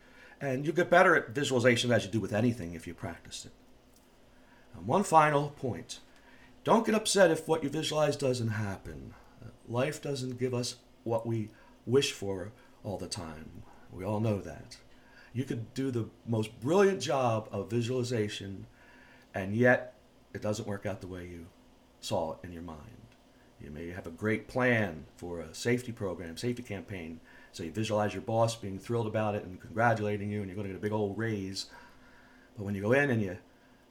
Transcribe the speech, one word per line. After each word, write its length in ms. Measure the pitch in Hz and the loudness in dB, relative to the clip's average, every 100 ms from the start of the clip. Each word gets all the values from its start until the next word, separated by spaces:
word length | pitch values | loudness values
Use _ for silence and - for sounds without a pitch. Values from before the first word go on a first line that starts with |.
| - - - - | -20 -20 -20 -8
And 240 | 139 127 147 | -4 -2 2
you'll 100 | 160 | 2
get 140 | 175 | 6
better 260 | 175 190 156 | 8 8 6
at 140 | - | 2
visualization 600 | 110 127 127 123 117 120 | -2 2 4 6 6 4
as 140 | 113 95 | 2 2
you 60 | |
do 80 | 110 | -2
with 140 | 95 | 0
anything 400 | 104 123 113 85 | 2 2 0 -6
if 120 | 85 87 | -8 -12
you 80 | |
practice 520 | 82 90 80 - - - | -10 -10 -12 -12 -14 -14
it. 80 | - - - - - _ - - - - - - 82 | -20 -20 -20 -20 -20 _ -20 -20 -20 -20 -20 -20 -8
And 100 | 95 | 2
one 180 | 180 | 2
final 460 | 202 160 151 143 147 | 6 6 6 4 0
point. 480 | - 127 85 - - - - - - - - 151 | -4 -6 -4 -8 -16 -18 -20 -20 -20 -20 -4 4
Don't 200 | 220 226 | 4 6
get 100 | 214 | 2
upset 360 | 214 196 175 | 4 6 8
if 160 | 156 - | 6 2
what 160 | 120 | 0
you 60 | 135 | 0
visualize 480 | 151 143 151 147 127 | -2 0 2 2 2
doesn't 320 | 135 120 113 | 0 2 0
happen. 640 | 107 104 92 85 71 - - - - - - - | -2 -4 -6 -10 -12 -14 -18 -20 -20 -20 -18 -6
Life 340 | 117 147 147 | -2 -2 -2
doesn't 380 | 147 135 127 120 | -6 -4 -6 -2
give 140 | 127 | -2
us 220 | 120 123 - - - 117 | 0 -2 -8 -16 -10 -2
what 200 | 113 117 | -2 0
we 240 | 113 104 - - - - | -2 -4 -10 -20 -12 2
wish 260 | 135 139 | 4 4
for 400 | - 98 95 101 - - - | -2 -6 -6 -8 -14 -20 -12
all 140 | 107 90 | -8 -6
the 100 | 87 | -6
time. 560 | - 80 78 78 104 - - - | -8 -10 -12 -14 -16 -18 -20 -16
We 120 | 90 | -8
all 160 | 95 107 | -4 0
know 200 | 113 101 | 0 0
that. 380 | - 69 - - - - - - - | -4 -12 -16 -20 -20 -20 -20 -20 -8
You 100 | 117 | -6
could 300 | 139 123 107 | -4 -6 -6
do 180 | - 135 | -4 -2
the 160 | 117 101 - 117 | -2 -4 -8 -2
most 340 | 110 107 - | -2 -2 -4
brilliant 400 | 123 190 196 190 | 2 6 6 4
job 480 | - 139 123 110 - | 0 2 2 0 -2
of 180 | 104 90 | -6 -2
visualization, 1000 | 120 117 127 117 120 104 - 98 98 110 - - - - - - | -2 0 -2 0 0 -2 -4 -8 -10 -14 -20 -20 -20 -20 -20 -10
and 200 | 98 95 | -6 -2
yet 420 | 110 123 - - - - - - | 4 6 6 2 -16 -20 -20 -16
it 80 | - | -6
doesn't 260 | 107 107 104 | -4 -2 -4
work 180 | 101 101 | -6 -6
out 160 | 95 | -8
the 60 | 90 | -10
way 180 | 92 90 | -12 -12
you 220 | 85 85 - - _ _ _ | -14 -16 -20 -20 _ _ _
saw 340 | - 98 80 | -4 -2 -2
it 60 | - | -6
in 100 | 90 | -12
your 80 | 82 | -12
mind. 180 | 85 76 - - - - - - - - | -12 -14 -16 -20 -20 -20 -20 -20 -20 -18
You 80 | 76 | -14
may 200 | 76 85 | -10 -10
have 180 | 92 85 | -8 -10
a 40 | |
great 360 | 82 107 104 - | -4 0 0 -2
plan 580 | 123 123 113 101 78 - - | 0 4 4 2 -4 -14 -12
for 220 | 87 85 | -10 -8
a 140 | 80 | -10
safety 380 | - 120 123 120 | -4 0 0 -2
program, 460 | 113 98 87 85 82 | -6 -6 -4 -8 -6
safety 260 | 123 120 | -4 -4
campaign. 560 | - 98 - 95 82 82 - - - | -6 -10 -8 -10 -8 -12 -16 -20 -18
So 120 | - | -10
you 80 | 82 | -6
visualize 420 | 104 107 104 104 | -4 0 2 0
your 80 | 95 | -2
boss 340 | - - 113 - | 0 2 2 0
being 240 | 101 95 | -8 -8
thrilled 280 | - 117 107 | -4 -2 0
about 280 | 110 107 101 | 0 0 -2
it 80 | |
and 160 | 90 92 | -6 -12
congratulating 720 | - 82 120 110 104 104 104 | -6 2 4 4 0 -2 -2
you, 100 | 104 | -4
and 80 | 95 | -6
you're 80 | 92 | -6
gonna 140 | 98 | -8
get 80 | 90 | -6
a 40 | |
big 100 | 104 | -2
old 260 | 107 101 98 | 0 0 -2
raise. 500 | 113 104 95 95 - - - - - - - - - - | -2 -2 -4 -6 -10 -14 -20 -20 -20 -20 -20 -20 -18 -10
But 60 | |
when 120 | 101 98 | -6 0
you 60 | |
go 120 | 104 | 4
in 160 | 139 143 | 4 4
and 120 | 110 | 2
you 160 | 95 95 - - - - _ | 0 -4 -14 -20 -20 -20 _